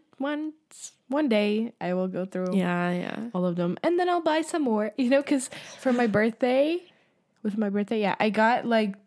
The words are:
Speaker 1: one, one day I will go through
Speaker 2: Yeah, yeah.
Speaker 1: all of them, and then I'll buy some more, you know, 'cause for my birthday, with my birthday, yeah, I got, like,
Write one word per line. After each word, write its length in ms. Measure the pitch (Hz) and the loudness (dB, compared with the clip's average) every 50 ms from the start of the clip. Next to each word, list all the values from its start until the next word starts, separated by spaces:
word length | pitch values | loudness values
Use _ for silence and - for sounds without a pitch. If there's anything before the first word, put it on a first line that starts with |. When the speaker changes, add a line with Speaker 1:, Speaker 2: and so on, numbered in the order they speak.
| _ _ _ - | _ _ _ -8
Speaker 1:
one, 340 | 269 285 294 294 311 311 302 _ _ _ - - - - - _ _ | -6 -4 -4 -4 -6 -8 -10 _ _ _ -20 -18 -18 -18 -20 _ _
one 220 | - 254 294 311 269 | -4 -2 0 2 2
day 440 | 220 208 208 208 208 220 226 233 - - | 2 2 2 2 0 0 -2 -4 -6 -6
I 140 | - 180 180 | -4 -4 -2
will 140 | 180 185 185 | -2 -2 -2
go 160 | 185 175 185 | -4 -6 -6
through 300 | 190 - 185 185 180 185 | -6 -6 -4 -2 0 0
Speaker 2:
Yeah, 340 | 190 180 175 175 175 175 175 | 2 2 2 0 0 0 0
yeah. 280 | 180 175 - - - - 220 240 | -2 -2 -4 -6 -6 -8 -8 -6
Speaker 1:
all 140 | 226 180 180 | -4 -2 0
of 80 | 180 170 | 0 0
them, 220 | 175 175 175 180 - - | 0 -2 -2 -2 -2 0
and 140 | 320 349 349 | 0 2 2
then 80 | 359 359 | 2 2
I'll 120 | 349 349 | 0 0
buy 220 | 330 330 302 320 | 0 0 0 0
some 200 | 320 320 - 330 | 0 -2 -2 -2
more, 280 | 294 247 220 208 214 214 - - | 0 0 0 0 0 -2 -2 0
you 100 | 262 240 | 2 4
know, 140 | 269 277 | 4 2
'cause 260 | 277 - 302 269 254 - - - - - - - | 2 2 0 0 -2 -4 -10 -14 -18 -18 -12 -4
for 140 | - 262 | -2 0
my 140 | 240 247 240 220 | 2 2 2 2
birthday, 720 | 196 208 214 233 220 - - 247 254 269 285 311 339 359 - - _ _ _ _ _ _ _ _ _ _ - | 2 2 2 2 0 0 0 2 4 4 2 2 0 -2 -6 -10 _ _ _ _ _ _ _ _ _ _ -6
with 120 | 214 196 | -4 -2
my 120 | 220 214 202 | -2 -2 0
birthday, 300 | 196 208 208 202 233 220 | 0 -2 -2 0 0 0
yeah, 160 | 208 190 - - | 0 0 0 2
I 120 | - 220 | 0 2
got, 360 | 196 214 220 226 247 - - | 4 4 4 4 4 2 2
like, 280 | 233 233 220 214 196 196 - _ | 2 2 2 2 0 -4 -8 _